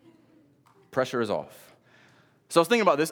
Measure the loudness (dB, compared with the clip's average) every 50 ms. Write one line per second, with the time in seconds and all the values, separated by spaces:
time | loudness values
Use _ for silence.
0 | _ -20 -20 _ _ _ _ _ _ _ _ _ _ _ _ _ _ _ -4 -4
1 | -4 -2 -4 -4 -4 -4 -4 -6 -8 -10 -18 -20 -20 -20 -20 _ _ _ _ _
2 | -20 -20 _ _ _ _ _ _ _ _ 0 2 2 2 2 2 2 2 2 2
3 | 0 -2